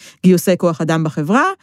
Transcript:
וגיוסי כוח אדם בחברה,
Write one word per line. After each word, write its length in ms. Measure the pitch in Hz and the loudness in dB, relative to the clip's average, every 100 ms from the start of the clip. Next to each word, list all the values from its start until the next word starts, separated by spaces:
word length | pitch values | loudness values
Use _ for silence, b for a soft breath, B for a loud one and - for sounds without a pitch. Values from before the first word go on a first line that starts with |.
| b b | b b
וגיוסי 340 | 180 180 - 175 | 2 2 2 0
כוח 240 | 175 160 | 0 -2
אדם 220 | 160 160 | -2 -2
בחברה, 400 | 156 156 151 233 359 381 | -2 -4 -2 0 0 -4